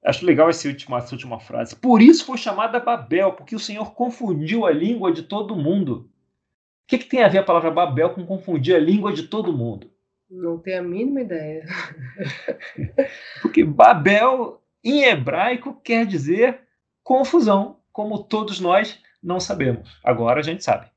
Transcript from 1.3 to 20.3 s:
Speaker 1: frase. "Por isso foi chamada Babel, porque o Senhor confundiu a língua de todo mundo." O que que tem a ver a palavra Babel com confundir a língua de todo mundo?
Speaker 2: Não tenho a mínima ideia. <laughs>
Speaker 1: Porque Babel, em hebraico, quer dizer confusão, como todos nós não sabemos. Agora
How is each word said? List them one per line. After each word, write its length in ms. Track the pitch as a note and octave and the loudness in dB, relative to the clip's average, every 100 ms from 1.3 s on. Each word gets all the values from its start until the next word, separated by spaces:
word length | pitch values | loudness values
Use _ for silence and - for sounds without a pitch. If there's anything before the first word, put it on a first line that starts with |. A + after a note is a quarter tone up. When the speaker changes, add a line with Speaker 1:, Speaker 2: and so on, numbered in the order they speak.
| A#2 | -14
Speaker 1:
frase. 360 | - A#2+ A#2 - | -12 -10 -10 -6
"Por 260 | B3+ A3+ | 2 8
isso 240 | A#3+ E4 - | 10 8 4
foi 120 | B3+ | -10
chamada 400 | A#3+ G3 A3 A#3+ | -8 -4 -2 -2
Babel, 540 | A#3 A#3+ A#2+ E3 G3 | -2 -4 -2 0 0
porque 220 | F#3+ - A3 | -2 -12 -12
o 40 | |
Senhor 340 | - G#3 G#3+ | -10 -10 -12
confundiu 720 | - B3 A#3 A3+ D#3+ D#3 A3+ G3+ | -6 -6 -4 -6 -4 -2 -2 0
a 60 | |
língua 420 | D3+ F3+ A#3 F#3 | 0 0 -2 -2
de 80 | D#3+ | -2
todo 340 | E3 G3+ G#3 G#3 | -4 -8 -6 -4
mundo." 540 | D3 G3 D#3+ A#2 - _ _ _ _ _ _ _ | -2 0 -2 -6 -10 _ _ _ _ _ _ _
O 40 | _ | _
que 100 | B3+ | -4
que 80 | - | -2
tem 160 | C4 | 2
a 60 | G#3+ | 4
ver 100 | F#3+ | 4
a 40 | |
palavra 260 | G3 E3+ E3 | 2 2 2
Babel 400 | E3 F3 C3 E3 E3+ | 0 0 0 -2 -2
com 100 | F3 | -10
confundir 500 | F#3+ - D#3+ C3+ F3+ | -10 -6 -4 2 2
a 40 | |
língua 340 | D#3 G#3 G3+ | 4 2 0
de 140 | G3+ - | -4 -6
todo 280 | G#3+ F#3 D3 | -6 -4 -4
mundo? 360 | A#2 G2 - _ _ _ _ | -4 -8 -16 _ _ _ _
Speaker 2:
Não 300 | F#3 E3+ E3 | -10 -8 -8
tenho 220 | F3+ F#3 | -6 -6
a 40 | |
mínima 380 | F3+ F3+ B3 C#4 | -6 -4 -4 -4
ideia. 420 | A3+ E3+ D3+ D#3 D#3 F3+ - - B2 G3 | -6 -8 -10 -12 -12 -12 -12 -14 -18 -10
<laughs> 320 | F#3+ - - - - - - - C#4 - - - | -10 -10 -10 -10 -12 -10 -6 -2 -2 -4 -20 -6
Speaker 1:
Porque 220 | E4 - | 0 2
Babel, 1000 | D#3+ C#3+ - F3 D3 G#3 A#3+ C4 A#3 - _ _ | 2 8 8 8 4 4 2 0 -4 -10 _ _
em 200 | A3+ C#4+ | -2 2
hebraico, 760 | C4+ F#3 B2+ D#3 G#3 B3 C#4 - | 4 2 -2 -2 -2 -4 -8 -14
quer 220 | - A#3 A3+ | -4 -2 0
dizer 560 | F3+ C#3 F#3+ B3 B3+ _ _ _ _ | -4 -2 2 2 0 _ _ _ _
confusão, 720 | - C4 C#4 E4+ A3 G3 G#3 - _ | -2 0 2 2 4 2 0 -10 _
como 320 | - G#3 G#3 | -10 -8 -8
todos 360 | - A3 G#3+ F3+ | -4 -4 -4 -4
nós 400 | F3 F#3 A3 - _ _ | 2 2 2 -8 _ _
não 180 | E3+ F3+ | -8 -6
sabemos. 600 | - G3 C3+ A#2 - - | -6 -2 -2 -2 -8 -6
Agora 360 | - A#2 A#2 | -2 0 2